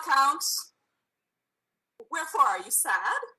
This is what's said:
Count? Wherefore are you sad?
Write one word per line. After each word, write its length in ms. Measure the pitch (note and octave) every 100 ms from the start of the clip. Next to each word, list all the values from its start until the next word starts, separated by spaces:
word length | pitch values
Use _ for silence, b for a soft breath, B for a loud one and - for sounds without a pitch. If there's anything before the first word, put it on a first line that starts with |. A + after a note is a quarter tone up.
| E4
Count? 360 | C4+ C#4 D#4 - - - _ _ _ _ _ _ _ _ _ _ _ _ _ A#4
Wherefore 320 | E4 - A4
are 180 | G#4 G4
you 120 | F4+
sad? 500 | - - G3 A3+ C5+ B4